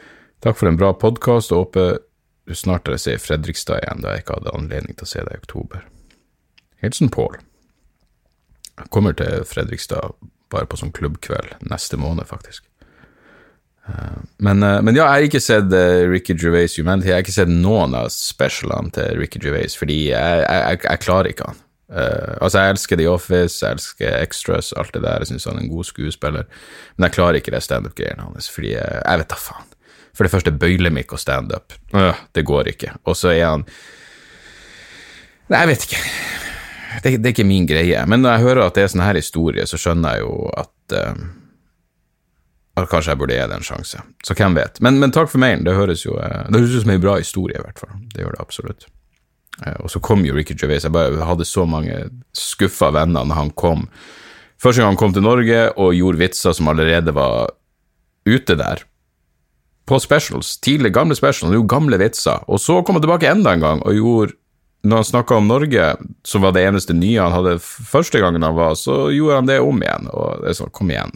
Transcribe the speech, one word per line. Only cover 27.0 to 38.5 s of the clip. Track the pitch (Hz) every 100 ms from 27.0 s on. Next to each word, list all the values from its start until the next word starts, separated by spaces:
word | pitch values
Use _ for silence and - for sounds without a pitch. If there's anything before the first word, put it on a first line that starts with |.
| 90
jeg | -
klarer | 87 76
ikke | -
det | 57 -
stand-up-greiene | 62 - - 50 - 50
hans, | - -
fordi | - 53
jeg, | 57 - -
jeg | - 85
vet | 78
da | -
faen. | - - - _ _ _ _ -
For |
det | 95
første, | 95 82 73
bøylemikk | 85 92 87 71 -
og | -
stand-up. | - 65 50 - - - -
Øh, | 101 92 - -
det | 85 73
går | 71 62
ikke. | - - -
Og | - 90
så | 90 82
er | 85
han | 76 - - - - - - - - - - - - - - - - - _ -
Nei, | -
jeg | 170
vet | 135 -
ikke. | - - - - - - - - - - -
Det, | 131 127
det | 120
er | 120
ikke | 98
min | 95 80
greie. | 78 87 60 71
Men | 117
når | 127
jeg | 113
hører | 123